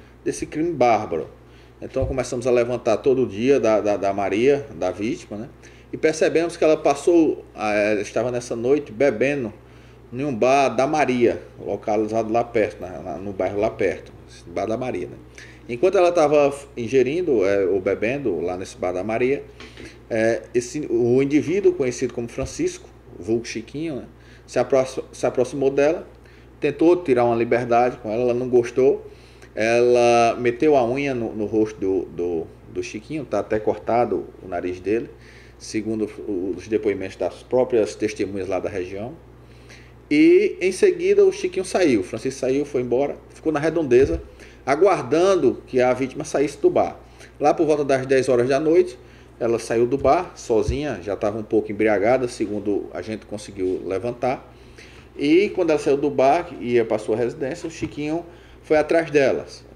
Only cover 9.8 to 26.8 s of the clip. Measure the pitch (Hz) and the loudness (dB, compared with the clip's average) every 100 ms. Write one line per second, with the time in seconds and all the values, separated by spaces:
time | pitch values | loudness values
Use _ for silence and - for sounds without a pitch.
9.8 | - - - 120 147 110 123 139 131 113 | -20 -20 -14 -6 -6 0 2 4 2 0
10.8 | 139 156 127 123 113 85 - - 69 101 | 0 0 0 4 2 2 -8 -12 -8 -6
11.8 | - 107 107 110 110 117 117 113 98 - | -2 -2 0 -2 0 -2 0 0 0 -2
12.8 | 90 80 90 78 101 95 92 101 110 - | -12 -10 -10 -10 -8 -4 -2 0 -2 0
13.8 | 95 82 - - - - - 87 98 117 | -2 -2 -10 -20 -20 -20 -10 -6 -4 -4
14.8 | 127 92 82 - - - - - - 120 | -6 -8 -10 -14 -20 -20 -20 -18 -12 0
15.8 | 185 190 175 175 147 151 139 139 - - | 2 4 4 4 4 4 4 0 -10 -10
16.8 | 110 131 123 165 170 117 95 101 92 95 | 0 2 2 0 0 2 2 2 2 0
17.8 | 98 95 104 143 127 82 87 90 92 - | 0 0 -2 -2 -2 -2 -4 -6 -10 -6
18.8 | 90 90 107 113 123 139 - - - - | -4 -4 -4 0 0 -2 -6 -18 -20 -20
19.8 | - - - 113 113 113 - 123 123 151 | -20 -20 -6 0 2 0 -2 -2 -2 -6
20.8 | - 117 120 127 139 147 127 190 190 180 | -2 0 4 4 4 2 2 2 2 2
21.8 | 127 123 123 - 117 - 127 - 175 - | -2 -2 -4 -4 -8 -8 -8 -4 -6 -6
22.8 | - - - - 90 117 117 117 - 139 | -16 -20 -20 -10 -2 -2 -2 -10 -10 -10
23.8 | 165 123 107 - - - - 127 120 135 | -8 -10 -12 -20 -20 -20 -6 -2 2 0
24.8 | 131 - - - 127 127 123 143 135 139 | 0 -6 -12 -6 -2 0 -2 0 0 2
25.8 | 143 185 - - - - - - 147 143 | 2 0 -6 -20 -20 -20 -20 -6 -4 2